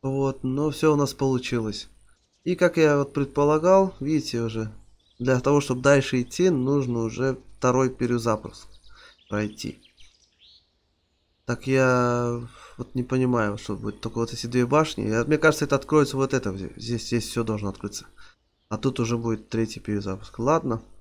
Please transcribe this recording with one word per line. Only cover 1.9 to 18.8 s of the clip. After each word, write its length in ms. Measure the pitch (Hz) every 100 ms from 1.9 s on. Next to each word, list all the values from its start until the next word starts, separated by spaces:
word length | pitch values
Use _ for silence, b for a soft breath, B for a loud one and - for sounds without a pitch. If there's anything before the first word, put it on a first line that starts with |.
| _ _ _ _ _
И 100 | -
как 240 | 175 180 175
я 180 | 156 147
вот 160 | 143
предполагал, 840 | 143 139 - 143 156 170 190 190 -
видите 400 | 139 156 151 117
уже, 320 | 117 110 110 107 - _ _ _
для 200 | 123 127
того, 200 | 139 147
чтобы 220 | 143 127
дальше 400 | 135 139 131 127
идти, 260 | 123 - 185
нужно 520 | 151 127 143 123 117
уже 380 | 113 120 135 127 - -
второй 320 | 127 127 131
перезапуск 760 | 127 120 120 117 107 - - - - - B B B _
пройти. 540 | 104 107 - - - _ _ - _ _ _ - - _ _ _ _ _ _ _ _
Так 220 | - 120 131
я 760 | 131 131 123 123 120 120 120 120 B B B
вот 160 | 123
не 80 | 127
понимаю, 560 | 123 131 127 123 107 104
что 180 | - 95
будет. 240 | 107 101
Только 200 | 113 117
вот 120 | 117
эти 140 | 120 120
две 180 | 123
башни. 380 | 123 147 156 -
Я, 220 | 107 110
мне 120 | 120 151
кажется, 300 | 156 151 143
это 100 | 139
откроется 400 | - 151 143 135
вот 160 | 135
это. 240 | 135 107 95 92 -
Здесь, 280 | 113 117 -
здесь 220 | 120 107
все 160 | -
должно 240 | 113 107 101
открыться. 380 | 95 104 - - - b _ _ _ _
А 80 |
тут 200 | 107